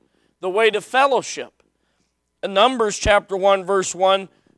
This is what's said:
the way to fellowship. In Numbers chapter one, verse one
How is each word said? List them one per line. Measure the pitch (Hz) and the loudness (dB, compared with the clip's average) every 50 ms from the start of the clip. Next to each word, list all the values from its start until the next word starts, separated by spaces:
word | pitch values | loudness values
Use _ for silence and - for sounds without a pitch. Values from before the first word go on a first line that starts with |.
| _ _ _ _ _ _ _ _ | _ _ _ _ _ _ _ _
the | 175 185 | -8 -4
way | 180 214 226 226 | 0 2 2 2
to | 202 208 | 2 -2
fellowship. | - - - 254 277 277 262 202 - - - 143 123 - _ _ _ _ _ _ _ _ _ _ _ _ _ _ _ _ _ _ | -4 -2 0 2 2 2 0 -2 -2 -6 -10 -12 -12 -14 _ _ _ _ _ _ _ _ _ _ _ _ _ _ _ _ _ _
In | - 196 190 | -10 -2 2
Numbers | 196 220 254 262 233 220 208 - - | 2 2 2 2 0 -2 -2 -2 -2
chapter | - 214 202 202 196 - 196 | 0 2 2 2 0 -2 -4
one, | 185 190 202 196 190 180 | -2 2 2 2 0 0
verse | 175 196 190 180 - - | -2 -2 -2 -4 -4 -4
one | 175 190 190 190 196 190 - _ _ _ _ _ | 0 0 2 2 0 -2 -8 _ _ _ _ _